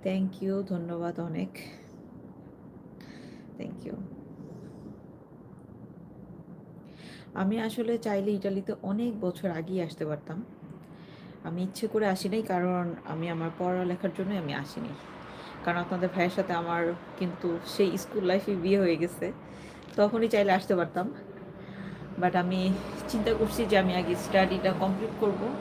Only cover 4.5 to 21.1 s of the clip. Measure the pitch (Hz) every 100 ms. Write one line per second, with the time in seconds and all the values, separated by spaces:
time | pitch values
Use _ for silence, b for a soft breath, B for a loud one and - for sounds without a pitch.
4.5 | - - - - - - - - - -
5.5 | - - - - - - - - - -
6.5 | - - - - B B B B - 190
7.5 | 226 226 220 226 233 226 202 196 202 196
8.5 | 196 196 - 190 202 240 214 185 175 190
9.5 | 160 165 190 165 - 156 151 - 160 240
10.5 | - - - B B B B B B -
11.5 | 170 190 - 220 220 202 190 202 214 220
12.5 | 180 180 180 175 165 - 160 170 165 165
13.5 | 165 180 180 180 175 196 - 190 202 156
14.5 | 139 143 - - - - - B B B
15.5 | B - 175 175 185 180 185 175 185 185
16.5 | 175 170 170 170 175 - - 185 175 180
17.5 | 170 - - 196 185 - 214 185 185 196
18.5 | 196 170 196 185 160 170 - 175 - -
19.5 | B B B B - 208 226 226 214 202
20.5 | 190 - 190 170 - 185